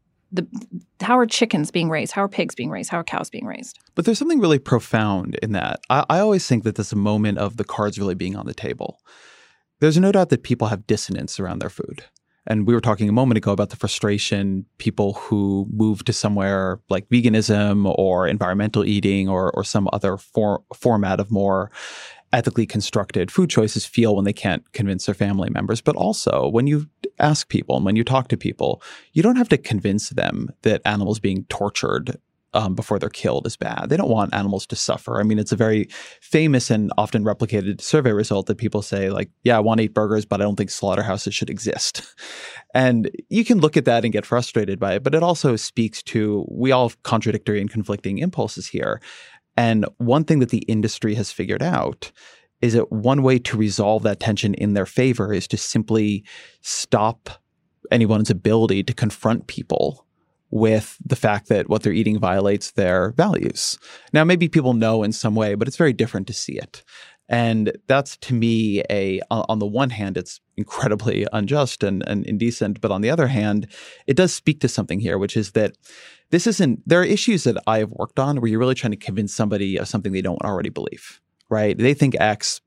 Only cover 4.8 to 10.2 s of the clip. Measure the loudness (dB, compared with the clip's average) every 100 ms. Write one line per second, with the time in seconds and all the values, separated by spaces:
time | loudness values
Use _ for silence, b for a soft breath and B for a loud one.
4.8 | 2 0 0 -2 -2 -6 -4 -2 -4 -6
5.8 | 0 0 2 2 4 2 2 0 0 -4
6.8 | -2 0 0 2 0 0 -4 -4 -8 -2
7.8 | -2 -2 -4 -4 -6 -8 -10 -8 -8 -8
8.8 | -10 -12 b b b b b b b 2
9.8 | 4 6 4 4